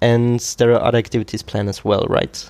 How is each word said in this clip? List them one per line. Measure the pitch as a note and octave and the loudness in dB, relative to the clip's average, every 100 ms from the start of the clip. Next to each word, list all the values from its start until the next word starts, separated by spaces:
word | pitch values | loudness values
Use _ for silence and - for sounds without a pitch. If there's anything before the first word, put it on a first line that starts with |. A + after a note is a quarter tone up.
and | A#2+ A#2 A#2+ A#2+ - - | 2 2 2 0 -4 0
there | A#2+ | 4
are | A#2+ | 4
other | A#2 A#2 | 2 0
activities | A2 A#2+ G#2+ A2 | 0 -4 -4 -8
planned | - G#2+ G2+ | -6 -4 -4
as | F#2+ A2 | -4 0
well, | G2+ - | 0 2
right? | - - - - | 0 -2 -8 -14